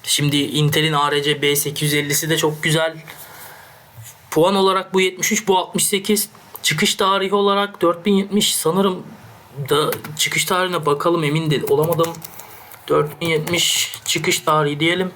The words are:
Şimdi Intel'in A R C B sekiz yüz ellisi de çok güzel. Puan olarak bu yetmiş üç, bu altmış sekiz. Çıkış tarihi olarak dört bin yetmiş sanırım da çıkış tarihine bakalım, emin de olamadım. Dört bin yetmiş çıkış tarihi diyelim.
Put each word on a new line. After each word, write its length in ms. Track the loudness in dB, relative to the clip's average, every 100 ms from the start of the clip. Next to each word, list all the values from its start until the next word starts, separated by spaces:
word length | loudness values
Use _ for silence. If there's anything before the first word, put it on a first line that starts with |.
| -2
Şimdi 280 | 0 2 2
Intel'in 560 | 0 2 2 2 2
A 200 | 2 2
R 100 | 2
C 200 | 0 2
B 140 | 2 2
sekiz 360 | -2 -2 0
yüz 120 | 0
ellisi 260 | 0 -2 0
de 60 | 0
çok 260 | 0 0
güzel. 340 | 0 2 0 -4 -16 -18 -18 -18 -20 -20 -20 -20 -20 -20 -20 -20 -4
Puan 240 | 2 4
olarak 400 | 4 2 2 0
bu 60 | 0
yetmiş 320 | 0 0 -2
üç, 160 | -2 2
bu 100 | 0
altmış 280 | 0 -2 0
sekiz. 420 | -2 0 0 -2 -12 -20 -6
Çıkış 320 | -4 0 -2
tarihi 400 | 0 2 2 0
olarak 480 | 2 2 2 -2 0
dört 240 | 0 2 2
bin 80 |
yetmiş 400 | 2 2 0 0 0
sanırım 460 | 0 2 0 -2 -10 -20 -20 -20 -18 -10 0
da 220 | 0 0 -4 -10 -6
çıkış 260 | -4 -2
tarihine 420 | 0 0 0 0 0
bakalım, 380 | 0 2 2
emin 260 | 2 0 0
de 140 | 0 2
olamadım. 440 | 2 2 0 -2 -4 -16 -18 -18 -20 -20 -18 0
Dört 320 | 0 0 -4
bin 60 | -2
yetmiş 680 | -2 0 0 0 0 -4 -8
çıkış 360 | -4 -2 -2 -2
tarihi 400 | 2 2 2 0
diyelim. 300 | 0 0 -2